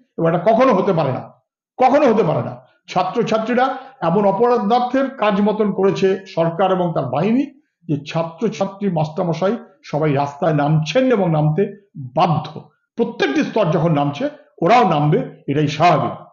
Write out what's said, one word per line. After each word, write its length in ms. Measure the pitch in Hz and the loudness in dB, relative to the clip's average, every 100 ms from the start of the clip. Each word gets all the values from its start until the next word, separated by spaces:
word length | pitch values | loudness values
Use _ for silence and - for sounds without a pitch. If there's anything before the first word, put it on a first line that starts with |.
| _ - | _ -2
এবং 120 | 165 | 0
এটা 220 | 175 185 | 2 2
কখনো 220 | 233 262 | 4 4
হতে 200 | 190 196 | 2 2
পারে 180 | 165 135 | 0 0
না, 220 | 120 - _ _ _ _ - | -4 -10 _ _ _ _ 0
কখনো 360 | 254 285 269 | 2 4 4
হতে 100 | 214 | 2
পারে 200 | 170 131 | 0 -2
না। 180 | 117 - - _ - | -4 -12 -20 _ -6
ছাত্রছাত্রীরা 920 | 180 180 240 - 220 208 247 269 - - - | -4 -2 -2 0 -2 0 0 0 -4 -14 -6
এমন 240 | 170 202 196 | 0 2 2
অপরাধার্থের 840 | 196 240 233 202 240 247 269 269 | 2 2 2 2 0 0 -2 -2
কাজ 320 | - 214 196 | -2 0 2
মতন 320 | 208 202 208 | 0 2 -2
করেছে 520 | 190 190 151 190 196 - | 2 0 2 0 0 -4
সরকার 460 | 165 165 - 190 | -2 -2 0 0
এবং 200 | 180 175 160 | 0 0 -2
তার 100 | 127 | -4
বাহিনী 400 | 135 202 254 285 - _ _ - | -2 0 0 -2 -8 _ _ -6
যে 180 | 147 - | -6 -4
ছাত্রছাত্রী, 840 | 165 165 - 220 - 196 - 202 | -6 -6 -4 -4 -2 -6 -2 -4
মাস্টারমশাই 680 | 160 151 - 175 156 190 233 - _ | -2 -4 -4 -4 -2 -2 -4 -10 _
সবাই 300 | - 147 156 | -8 -2 0
রাস্তায় 400 | 139 143 - 165 | 0 -2 -2 -2
নামছেন 580 | 147 143 156 - 254 262 | 0 2 0 0 0 2
এবং 200 | 214 175 | 2 2
নামতে 580 | 151 151 156 202 - _ - | 2 2 0 -2 -6 _ -16
বাধ্য। 720 | 127 160 180 127 - - - _ _ - | -6 0 0 0 -4 -14 -20 _ _ -4
প্রত্যেকটি 480 | 233 - 359 294 | -4 -2 -2 0
স্তর 280 | 202 226 170 | 0 0 0
যখন 200 | 165 170 | 2 2
নামছে, 380 | 143 143 131 285 - _ - | 2 0 -2 -6 -8 _ -4
ওরাও 280 | 165 247 196 | 2 4 4
নামবে, 540 | 151 151 220 254 - - | 2 2 0 -2 -12 -4
এটাই 200 | 139 143 | -2 -2
স্বাভাবিক। 560 | - 175 143 107 - - | 2 4 4 -2 -8 -18